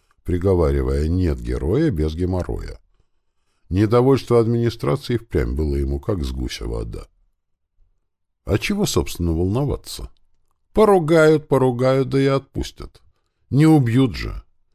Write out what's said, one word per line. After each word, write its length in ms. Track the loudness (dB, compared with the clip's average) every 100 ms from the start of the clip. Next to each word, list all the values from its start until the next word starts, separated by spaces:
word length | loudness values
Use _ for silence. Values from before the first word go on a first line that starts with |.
| _ _
приговаривая: 840 | -6 -2 0 2 2 0 0 -2 -2
«Нет 320 | 0 0 -2
героя 500 | -4 -6 -2 -2 0
без 240 | -2 -4 -4
геморроя». 640 | -4 -4 -6 -8 -10 -16 _ _ _ _ _ _ _ _ -4
Недовольство 720 | 0 2 4 4 2 2 2
администрации 800 | 2 0 -2 -2 -4 -4 -4 -6
впрямь 380 | -4 -4 -2 -2
было 200 | -2 -2
ему 240 | -2 -4
как 240 | -4 -6
с 80 | -6
гуся 360 | -6 -8 -8 -8
вода. 380 | -8 -8 -12 -16 _ _ _ _ _ _ _ _ _ _ _ _ _ -4
А 120 | -2
чего, 280 | -2 -2 -2
собственно, 480 | -2 -4 -4 -4
волноваться? 760 | -2 -2 -2 -4 -6 -10 -16 -16 _ _ _ _ _ _
Поругают, 760 | 2 4 4 4 4 6 4 2
поругают, 600 | 2 2 2 0 0 0
да 120 | 0
и 60 | 2
отпустят. 760 | 0 -4 -10 -10 -10 -18 _ _ _ _ _ -2
Не 160 | 4 6
убьют 480 | 6 4 2 0 -2
же. 260 | -10 -10 -16 _ _